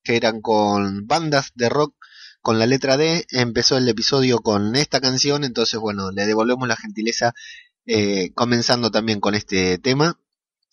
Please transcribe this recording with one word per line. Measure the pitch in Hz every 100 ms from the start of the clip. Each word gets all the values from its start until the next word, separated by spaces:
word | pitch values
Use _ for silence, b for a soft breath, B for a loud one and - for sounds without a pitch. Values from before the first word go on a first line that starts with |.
que | - 117
eran | 117 110
con | 110 107 104 104 101 98 107
bandas | 156 160 143 131
de | 120 117
rock | 139 151 _ B B B B
con | - 110
la | 117
letra | 135 135 135
D, | 160 170 -
empezó | 127 120 117 117 135
el | 123
episodio | 107 110 139 127 117
con | 110 101 104
esta | 127 151 135
canción, | 131 131 143 147
entonces | 143 120 113 117
bueno, | 107 101 95
le | 98 104
devolvemos | 107 113 127 127
la |
gentileza, | 113 110 104 110 - 117 - B B B _ -
eh, | 110 101 98 90
comenzando | - 120 120 117 123 113
también | 107 113 104
con | 101 104
este | - 95 92 90
tema, | 131 131 160 - _ _ _ _ _